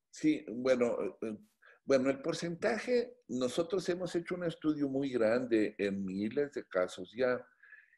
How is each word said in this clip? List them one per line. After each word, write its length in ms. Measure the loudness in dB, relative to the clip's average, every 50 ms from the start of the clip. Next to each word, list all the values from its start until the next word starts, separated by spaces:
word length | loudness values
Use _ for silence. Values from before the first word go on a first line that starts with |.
| _ _
Sí, 340 | -16 -2 2 2 2 2 -2 -8
bueno, 480 | -8 -2 2 2 4 4 4 2 2 0 -2 -4 -4 -6
eh, 160 | -8 -8 -8 -8 -12 _ _ _ _ -20 -20 _ _
bueno, 240 | 4 4 4 4 4
el 120 | 0 0
porcentaje, 960 | -2 -4 -4 -2 -4 -6 -6 -2 0 0 0 0 -2 2 2 2 2 0 -6 _ _ -8
nosotros 580 | -4 -2 -2 0 0 0 0 0 0 -2 0 0
hemos 260 | -2 -2 -2 -2 -2
hecho 200 | -4 -4 -2 -6
un 80 | -4 -4
estudio 460 | -4 -4 -2 -2 -2 0 0 0 0
muy 200 | 0 0 -2 0
grande 640 | 0 2 4 4 4 2 2 2 2 4 4 2 0 0
en 260 | -2 0 0 -2 -4
miles 480 | -4 -2 -2 -2 -2 0 -2 -2 -2
de 160 | -4 -10 -10 _
casos 460 | 0 0 0 0 -2 -10 -14 -12 -4
ya, 300 | -2 0 0 0 -2 -4 -12 _ _ -20 -20 -20 -20 -20 _ _